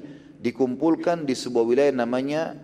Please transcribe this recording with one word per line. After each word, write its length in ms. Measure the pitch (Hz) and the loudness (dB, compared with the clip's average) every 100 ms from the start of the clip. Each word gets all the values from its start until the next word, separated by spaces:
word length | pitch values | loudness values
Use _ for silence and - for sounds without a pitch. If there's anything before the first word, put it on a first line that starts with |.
| - - - - | -14 -20 -20 -8
dikumpulkan 840 | 120 120 131 131 160 156 175 170 | -6 0 0 2 0 2 0 -2
di 80 | 143 | -2
sebuah 320 | 127 123 123 113 | -4 0 0 4
wilayah 280 | 123 143 135 | 4 4 2
namanya 600 | 120 127 139 151 165 - | -2 -2 -2 -4 -4 -8